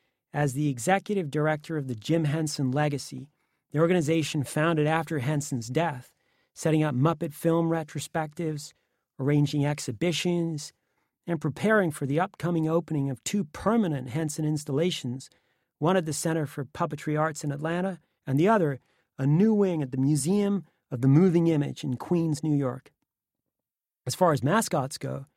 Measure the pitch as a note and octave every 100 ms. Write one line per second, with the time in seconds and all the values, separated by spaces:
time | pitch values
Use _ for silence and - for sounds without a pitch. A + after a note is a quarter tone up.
0 | _ _ _ C#3+ D3 C3 D3+ B2 F3 G3
1 | - G3+ D3+ D#3 D3+ D3+ D3+ D#3+ C3 A2+
2 | - E3 D3+ D#3+ D#3 D3+ C3 C#3 D3+ C#3
3 | - C3 C3+ _ _ _ _ D3 E3 F3+
4 | D3 E3 D3 D#3 B2+ D#3 E3 D#3+ D3+ D#3+
5 | D#3 C#3+ B2 D3+ C#3+ B2+ A2 C3 E3 B2+
6 | - _ _ _ _ - E3 D#3 D3+ B2
7 | D3+ D#3 E3 - E3+ E3 E3 E3 D3+ D3
8 | - E3+ D#3 D3 D#3+ D3+ D3 _ _ _
9 | _ - C3+ D3 D3 D3 C#3+ D3 - A2
10 | F3 D#3 F3+ F3 E3 D3+ - _ _ _
11 | _ _ - E3+ D3+ B2+ G#3 A3 F3 D3
12 | C3+ D3 F#3 - E3+ E3+ D#3 E3+ D3+ D#3
13 | C#3 B2+ - G#3 D#3 - G3 A#3 F#3 C#3
14 | B2+ C#3+ D#3+ E3 D3+ D3+ D3+ C#3 F3+ -
15 | B2+ C3 - _ _ _ _ - D3+ F#3
16 | D#3+ C#3+ E3+ D#3+ C#3+ - C#3 - F3 D3+
17 | - D3+ D#3 D3+ D3 C#3+ D#3+ F3 F#3+ F3
18 | _ _ - C#3 F#3 A3 D#3 C3 _ _
19 | _ - C#3 D#3 A3 G#3+ G3 E3 C3 C3
20 | C#3 D3+ C#3 G3+ G3+ G3 - _ - A#2+
21 | C3+ C#3+ F#3 E3+ E3 D#3 C#3 C3 D3 B2
22 | - F3 E3 D3 D#3 D3 C3 C3 - _
23 | _ _ _ _ _ _ _ _ _ _
24 | - - F3+ C3+ A#2+ G#3+ - D#3 C3 -
25 | C3 C3+ C#3